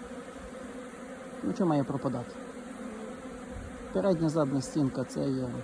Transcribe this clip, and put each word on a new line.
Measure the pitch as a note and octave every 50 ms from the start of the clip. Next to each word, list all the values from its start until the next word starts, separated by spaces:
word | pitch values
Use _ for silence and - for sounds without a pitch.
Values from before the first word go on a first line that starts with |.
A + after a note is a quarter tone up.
| - - A#3+ B3+ - - - - - A#3+ B3 C#4 C4 B3 - B3 B3+ B3+ - - - - - - - - - - -
Ну, | F#3+ F3+
що | - G3
має | E3 D3+ C#3+ C3+
пропадати? | - - C3+ - C3+ A#2+ B2 A#2 - - - - - - - - - - - - B3+ A3 A3 A3 - B3+ - - - - - - - - - - - - - - - -
Передня, | F#3+ F#3+ G3 F#3 D#3+ E3 D#3
задня | D3 E3 D3 C3+ C#3 C#3
стінка — | C3 - - D#3+ C#3+ C3 - C3+ B2 -
це | - D3+
є | C#3+ C#3 C3 C3 B2+ B2 B2 B2